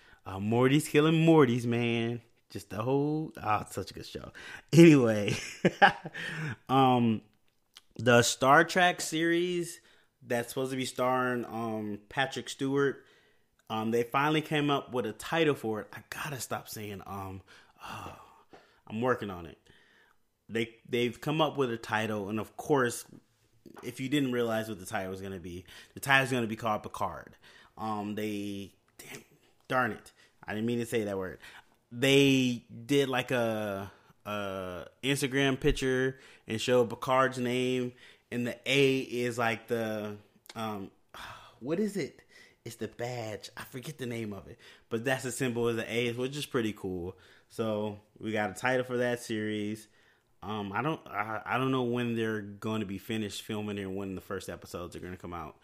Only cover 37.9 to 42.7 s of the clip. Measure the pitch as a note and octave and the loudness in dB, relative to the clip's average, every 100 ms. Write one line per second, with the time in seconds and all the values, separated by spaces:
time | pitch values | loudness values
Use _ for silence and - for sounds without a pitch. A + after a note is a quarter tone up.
37.9 | B2 - - _ A#2+ A#2+ - - C3+ C3+ | -8 -20 -20 _ -4 -4 -4 0 4 4
38.9 | C3+ B2+ A#2+ B2 A2+ A#2 A2 - A#2 A2 | 4 -2 -4 -2 0 0 -2 -2 -2 -2
39.9 | G#2+ G#2 G#2 - _ - A#2 A2 G#2 G2 | -4 -6 -10 -16 _ -16 -8 -8 -6 -10
40.9 | - _ - - - - - A#2+ E3+ G#3+ | -16 _ -18 -16 -18 -20 -14 -6 -2 -2
41.9 | F#3+ B2+ - - - - _ A#2 | -2 -6 -10 -20 -20 -20 _ -16